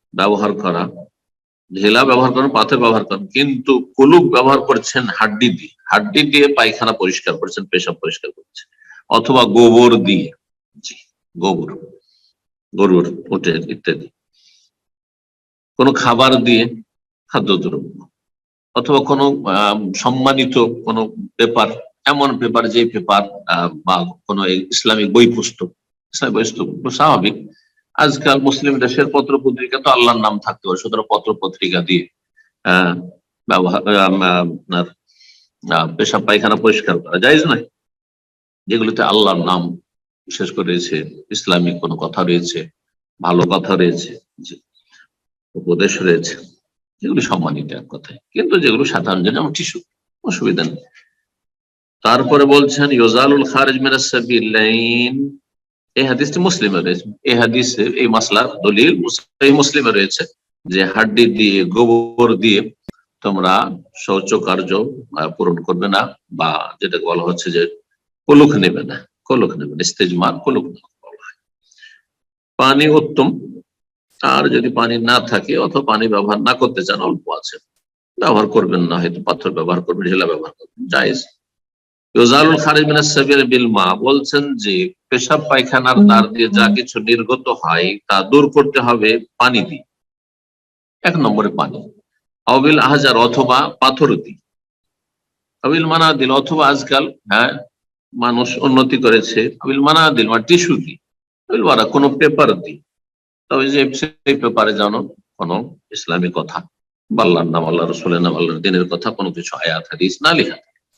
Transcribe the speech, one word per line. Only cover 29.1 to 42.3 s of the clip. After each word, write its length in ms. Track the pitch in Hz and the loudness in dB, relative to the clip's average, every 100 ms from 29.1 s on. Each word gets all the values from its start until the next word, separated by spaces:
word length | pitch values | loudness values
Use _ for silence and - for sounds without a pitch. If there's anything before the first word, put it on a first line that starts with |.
পত্র 260 | 143 139 135 | 0 0 0
পত্রিকা 400 | 135 127 123 135 | 0 -4 -6 -2
তো 120 | 143 | 2
আল্লাহর 300 | 123 120 117 | 4 4 2
নাম 180 | 107 104 | 0 -2
থাকতে 300 | 104 - 95 | -6 -8 -6
পারে, 140 | 90 | -6
সুতরাং 220 | - 110 110 | -6 -6 -4
পত্র 260 | 107 - - | -4 -4 -6
পত্রিকা 400 | 95 - 92 87 | -6 -6 -4 -4
দিয়ে, 280 | 85 90 - _ _ _ _ _ | 0 -2 -2 _ _ _ _ _
আহ, 300 | 95 90 90 175 180 - _ _ - | 0 2 2 -2 -10 -20 _ _ -2
ব্যবহার, 480 | 92 90 98 101 101 | 0 0 -2 0 2
আহ, 160 | 95 95 92 90 87 | 2 2 0 0 -2
আপনার, 300 | 80 - 90 85 _ _ _ _ _ _ _ - | -6 -6 -4 -4 _ _ _ _ _ _ _ -4
আহ, 240 | 82 80 - | -2 -2 -2
পেশাব 300 | 104 107 - | -2 -2 0
পায়খানা 300 | 104 110 104 | 0 2 0
পরিষ্কার 420 | - - - 87 | 2 0 0 -4
করা 200 | - 92 | -4 0
জায়েজ 280 | 123 156 165 | 4 4 2
নয়, 180 | 127 - _ _ _ _ _ _ _ _ _ - | -2 -4 _ _ _ _ _ _ _ _ _ -4
যেগুলোতে 360 | 113 110 113 | -2 -2 0
আল্লাহর 420 | 101 104 101 90 | 0 2 2 0
নাম 320 | 87 90 87 87 _ _ _ _ - | 0 -2 -4 -10 _ _ _ _ -16
বিশেষ 260 | - 90 | -10 -8
করে 140 | - 90 | -6 -4
রয়েছে, 580 | 90 - 78 76 - - | -4 -4 -6 -8 -14 -12
ইসলামিক 500 | - - 87 87 85 | -8 0 0 0 -2
কোনো 160 | 85 82 | -6 -6
কথা 260 | - - | -6 -4
রয়েছে, 460 | 87 | -2